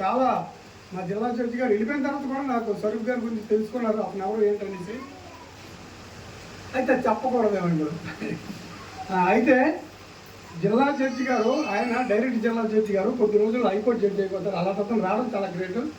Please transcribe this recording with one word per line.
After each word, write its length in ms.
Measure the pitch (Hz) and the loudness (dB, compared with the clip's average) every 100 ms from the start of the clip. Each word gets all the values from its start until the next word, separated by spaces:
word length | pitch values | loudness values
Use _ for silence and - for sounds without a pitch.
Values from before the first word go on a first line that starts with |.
చాలా, 480 | 190 240 254 190 170 - - - - | 0 2 2 2 -4 -12 -20 -20 -12
మా 80 | 180 | -8
జిల్లా 280 | 175 202 240 | -4 -2 -2
జడ్జి 280 | 226 233 240 | -2 -2 0
గారు 120 | 247 | 2
వెళ్ళిపోయిన 380 | 208 226 294 285 | 2 2 0 0
తర్వాత 200 | 294 262 | -2 -4
కూడా 140 | 269 | -4
నాకు 320 | 277 233 214 180 | 0 -2 0 -2
స్వరూప్ 240 | 208 226 | 0 -2
గారి 160 | 220 254 | -2 -2
గురించి 220 | 226 214 | -2 -4
తెలుసుకున్నారు, 560 | - 214 220 247 220 214 | 0 0 0 -2 0 0
అతను 280 | 185 196 190 | -2 -4 -4
ఎవరు 160 | 220 | 2
ఏంటనేసి. 580 | 208 208 196 185 175 247 277 285 - - - - - - - - - - - - - - - 262 | 2 2 -4 -8 -10 -10 -12 -16 -16 -18 -18 -18 -18 -18 -18 -18 -18 -16 -16 -16 -16 -16 -6 -2
అయితే 180 | 254 | 2
అది 140 | 254 247 | 4 4
చెప్పకూడదేమండి. 760 | 220 254 247 214 190 175 160 151 165 - - - - - - - - - 762 740 | 2 2 2 2 2 2 2 0 -4 -10 -8 -8 -8 -10 -14 -14 -16 -14 -12 -2
ఆ, 120 | 185 185 | 2 6
అయితే 580 | 226 311 254 302 - - - - - - - - 165 | 6 6 6 6 0 -8 -18 -20 -20 -20 -20 -14 -2
జిల్లా 340 | 196 233 285 247 | 2 4 4 2
జడ్జి 240 | 262 247 | 0 0
గారు, 420 | 262 240 226 294 254 | 0 2 2 2 0
ఆయన 380 | 202 240 240 254 | 0 0 0 2
డైరెక్ట్ 340 | 208 254 220 | 2 2 0
జిల్లా 200 | 233 226 | 0 0
జడ్జి 320 | 220 214 208 | 2 2 2
గారు 160 | 196 220 | 2 0
కొద్ది 280 | - 214 208 | 2 4 4
రోజులు 300 | 220 240 202 | 4 2 2
హైకోర్టు 340 | 202 240 220 | 2 2 2
జడ్జి 200 | 196 185 | 2 2
అయిపోతారు, 340 | 190 190 196 180 | -2 -2 -2 0
అలా 160 | 185 | 0
అతను 320 | 202 202 226 | 0 0 0
రావడం 280 | 185 220 240 202 | 2 2 0 -2
చాలా 120 | 185 | -2
గ్రేట్. 300 | 175 185 220 302 | -4 -4 -4 -4